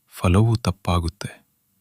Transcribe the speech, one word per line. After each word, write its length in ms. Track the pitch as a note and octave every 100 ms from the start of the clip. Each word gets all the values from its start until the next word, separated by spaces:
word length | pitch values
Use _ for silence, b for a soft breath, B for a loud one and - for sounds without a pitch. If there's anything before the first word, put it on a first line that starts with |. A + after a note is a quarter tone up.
| _
ಫಲವೂ 480 | - F#2 F#2 A2+ A2+
ತಪ್ಪಾಗುತ್ತೆ. 920 | G2 - - F2 E2 - - - _ _ _ _